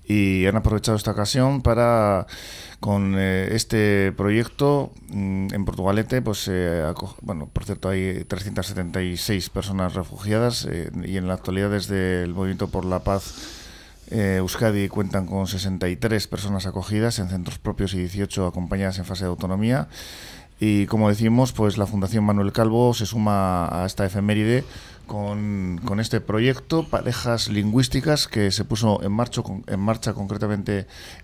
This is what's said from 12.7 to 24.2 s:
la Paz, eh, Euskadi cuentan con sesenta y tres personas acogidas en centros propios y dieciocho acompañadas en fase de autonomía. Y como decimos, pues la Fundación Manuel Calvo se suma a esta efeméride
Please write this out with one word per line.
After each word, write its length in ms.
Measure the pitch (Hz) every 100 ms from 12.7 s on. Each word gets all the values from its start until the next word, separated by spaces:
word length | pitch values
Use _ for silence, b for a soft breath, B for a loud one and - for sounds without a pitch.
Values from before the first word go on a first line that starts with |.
| 95 92
la 140 | 90
Paz, 340 | - 98 - - B B B B B B -
eh, 260 | 113 98 95
Euskadi 500 | 92 - 113 101 98
cuentan 380 | 104 95 98 92
con 200 | 98 95
sesenta 440 | 95 95 92 90
y 60 | 90
tres 300 | 113 107 -
personas 380 | 90 101 98
acogidas 540 | 95 95 92 107 113 113
en 100 | 90
centros 300 | 95 87 -
propios 340 | 107 98 98
y 60 | 92
dieciocho 480 | 90 98 98 - 90
acompañadas 500 | 90 85 95 95 92
en 80 |
fase 200 | 87 92
de 40 | 92
autonomía. 580 | 87 92 95 113 131 78 B B B B B B -
Y 280 | 107 101 98
como 240 | 110 104
decimos, 420 | 104 113 120 127
pues 240 | - 107 101
la 80 |
Fundación 400 | 101 104 98 110
Manuel 260 | 104 104 98
Calvo 440 | 120 110 113 123
se 100 | 113
suma 600 | 101 110 107 101 95 90 82
a 160 | 87
esta 220 | 92 - 98
efeméride 580 | 98